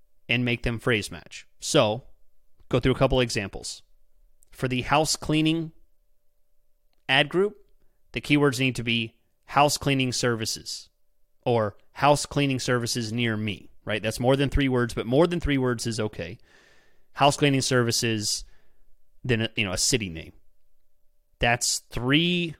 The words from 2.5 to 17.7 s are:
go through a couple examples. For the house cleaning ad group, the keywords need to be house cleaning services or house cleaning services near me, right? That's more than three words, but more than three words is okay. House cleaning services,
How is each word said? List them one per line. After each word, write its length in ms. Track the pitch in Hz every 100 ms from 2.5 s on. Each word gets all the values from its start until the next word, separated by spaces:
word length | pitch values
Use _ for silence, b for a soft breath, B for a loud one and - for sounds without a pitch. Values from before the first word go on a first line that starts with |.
| - -
go 100 | 131
through 140 | 131
a 40 | 123
couple 220 | 131 131
examples. 600 | 123 113 98 - - - - _ - - _ _ _
For 160 | - 131
the 160 | 127
house 320 | 120 143 156 -
cleaning 560 | - 156 156 165 156 - - _ _ _ _ _ _ _ _ _ _ _ -
ad 200 | 135 147
group, 280 | 170 202 - - - - _ _
the 80 | 123
keywords 380 | - 147 143 123
need 160 | 131 120
to 60 |
be 320 | 120 117 113 _ _ _ _
house 320 | - 147 -
cleaning 360 | - 135 131
services 760 | 120 127 117 110 - - - - _ _ _ _ _
or 320 | - 117 107 - -
house 320 | - 143 147 -
cleaning 340 | 147 143 131
services 520 | - 123 117 123 110
near 260 | 113 120 107
me, 320 | 107 101 - -
right? 180 | - 107
That's 180 | 107 -
more 160 | 123 135
than 140 | 139
three 200 | - 139
words, 240 | 127 120
but 120 | 120 104
more 220 | 131 175
than 120 | 170
three 180 | 147 139
words 280 | 127 120 -
is 140 | 110
okay. 380 | 107 - 82 120 b b b b b b b
House 240 | - 139 -
cleaning 240 | 147 135
services, 840 | 127